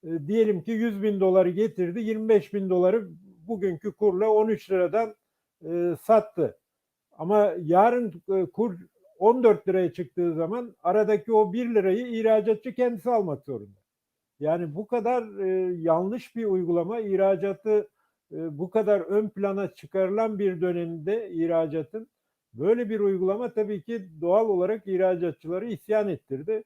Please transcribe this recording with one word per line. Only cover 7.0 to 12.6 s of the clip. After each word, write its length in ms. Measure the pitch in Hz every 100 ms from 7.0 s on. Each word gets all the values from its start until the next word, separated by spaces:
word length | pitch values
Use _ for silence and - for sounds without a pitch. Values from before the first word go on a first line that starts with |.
| _ _
Ama 360 | 160 214 208 170
yarın, 640 | 156 175 214 240 233 165 - 190
e, 100 | 180
kur 300 | - 226 175 180 _ _ _
on 240 | 196 247
dört 240 | 240 208 -
liraya 260 | 185 175
çıktığı 400 | - 165 - 175
zaman 420 | 160 165 226 240 -
aradaki 500 | 165 202 208 208 208
o 200 | 220 214
bir 220 | 202 240 220
lirayı 320 | 190 196 247
ihracatçı 680 | 226 226 220 214 214